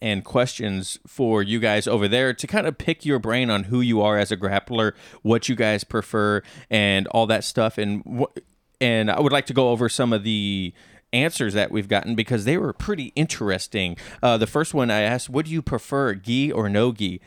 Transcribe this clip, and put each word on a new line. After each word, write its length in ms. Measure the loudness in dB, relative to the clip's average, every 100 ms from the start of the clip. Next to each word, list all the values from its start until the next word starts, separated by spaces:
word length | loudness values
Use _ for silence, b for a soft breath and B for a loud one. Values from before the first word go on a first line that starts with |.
and 200 | -4 -4
questions 760 | -2 0 0 -2 -4 -4 -6 -12 -14
for 360 | -2 2 2
you 160 | 2 0
guys 260 | 2 0 2
over 200 | 0 2
there 260 | 2 0
to 120 | -2 -2
kind 200 | -2 -2
of 100 | -4
pick 300 | -4 -4 -2
your 120 | -2
brain 300 | 0 0 0
on 160 | 0
who 160 | 0 0
you 220 | 2 2
are 160 | 4 2
as 120 | 0
a 60 | -2
grappler, 560 | 0 -2 -2 -2 -2 B B B
what 260 | 2 2 2
you 60 | 0
guys 260 | 2 0
prefer, 600 | -2 -6 -2 0 2 0 B B B
and 360 | 2 4 2 2
all 180 | 0 2
that 160 | 0
stuff. 360 | 0 0 0 0
And 240 | -4 -4
wh-, 340 | -6 -4 -4 -6 _ _ _ -2
and 280 | 0 2 2
I 80 | 2
would 120 | 2
like 140 | 2 0
to 80 |
go 160 | 2 2
over 180 | 2 0
some 240 | 0 0
of 120 | 0
the 500 | 0 -2 0 -2 -4 B B B -4
answers 440 | 0 0 0 0
that 160 | 0 0
we've 180 | -2 0
gotten 260 | 0 0
because 300 | -2 0 0
they 140 | 0 0
were 140 | -2
pretty 380 | -6 -6 -6 -4 -2
interesting. 800 | -2 -2 -2 -2 -2 -2 -2 -4 B B
Uh, 140 | 2 2
the 100 | 2
first 280 | 0 0
one 160 | 0 2
I 100 | 2
asked, 300 | 2 0 -2
"What 160 | -4 -2
do 60 |
you 100 | -4
prefer, 520 | -4 -6 -2 0 0
gi 380 | -2 -2 0 0
or 160 | 0 0
no 240 | 2 2
gi?" 280 | 0 -6 -6